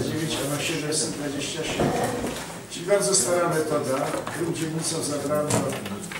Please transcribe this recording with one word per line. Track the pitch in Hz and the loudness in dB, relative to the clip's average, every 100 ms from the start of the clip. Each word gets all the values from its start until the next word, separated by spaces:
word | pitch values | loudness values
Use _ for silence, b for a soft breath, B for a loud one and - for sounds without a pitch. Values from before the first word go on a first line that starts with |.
| - | 0
dziewięć, | 156 160 - | 0 0 0
a | 143 | 0
ma | 143 - | 0 0
siedemset | 156 151 151 - 143 | 0 0 0 0 -2
dwadzieścia | 143 143 - 160 151 | -4 -2 -4 -4 -2
siedem. | - 120 120 123 120 120 - - - - | 2 2 2 0 0 -4 -4 -8 -10 -10
Czyli | - 170 | -6 2
bardzo | 202 165 | 4 6
stara | 165 175 175 170 156 | 4 4 4 4 2
metoda. | 151 147 127 135 - - - - | 2 0 2 0 0 -2 -4 -2
Tym | 165 - | -2 0
dzielnicom | 160 160 - 160 131 | -2 -2 -2 -2 -2
zabrano | 143 139 151 147 117 - - - - 170 | -2 0 0 2 2 0 -2 -6 -8 -8